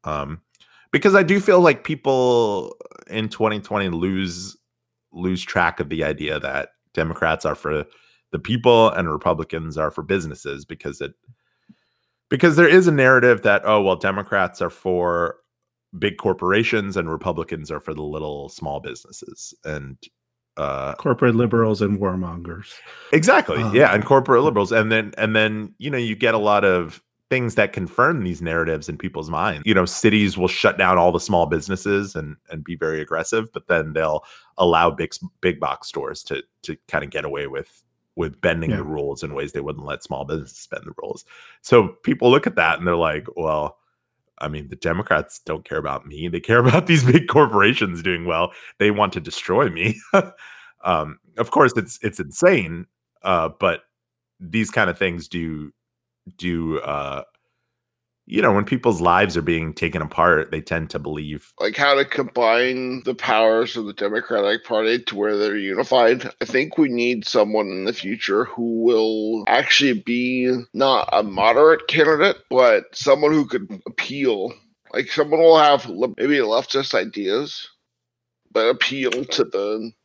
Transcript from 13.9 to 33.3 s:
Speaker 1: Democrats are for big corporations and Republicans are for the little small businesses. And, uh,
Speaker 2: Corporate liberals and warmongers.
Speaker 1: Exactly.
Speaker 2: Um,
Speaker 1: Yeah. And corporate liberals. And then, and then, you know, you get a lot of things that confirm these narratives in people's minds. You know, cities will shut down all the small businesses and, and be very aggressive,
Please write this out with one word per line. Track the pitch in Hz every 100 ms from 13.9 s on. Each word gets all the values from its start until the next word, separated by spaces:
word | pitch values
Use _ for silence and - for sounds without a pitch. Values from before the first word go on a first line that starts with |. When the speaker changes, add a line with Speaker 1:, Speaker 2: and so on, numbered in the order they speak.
| 92
Speaker 1:
Democrats | 98 98 95 101 87 -
are | 87
for | - 95 90 87 87 85 - _ _ _ _ _ 90
big | 101 -
corporations | 107 90 90 101 113 110 98 95
and | 82
Republicans | 80 92 80 82 80 73
are | 76
for | -
the | 76
little | 76 78 76 71 69
small | - 78 71
businesses. | 73 60 - - - - - - 78
And, | 76 69 65 - _ _ _ _ -
uh, | 71 67 67 -
Speaker 2:
Corporate | 147 120 127 113
liberals | 120 117 113 101
and | 101 101
warmongers. | 98 92 90 85 85 85 - - - - -
Speaker 1:
Exactly. | 156 170 294 - 76
Speaker 2:
Um, | 113 107
Speaker 1:
Yeah. | 139
And | 101 120
corporate | 135 131 120
liberals. | 147 104 98
And | 113 107
then, | 113 104 -
and | 110 110
then, | 110 107 107 _
you | 139
know, | 135
you | 117 107
get | 120
a | 113
lot | 104 104
of | 98 90 82 - _ _ _
things | 131 120 110
that | 101
confirm | - 87 - 135 165
these | 92 82
narratives | 85 82 82 78 76
in | 76
people's | 90 - 78
minds. | 80 101 78 87
You |
know, | 98 87
cities | - 113 107 101 92
will | 92
shut | - 104 -
down | 92 92
all | 87
the | 87 -
small | 90 80
businesses | 82 78 92 104 101 101 85
and, | 76 76 _
and | 82
be | 76 82
very | 80 78
aggressive, | 78 80 80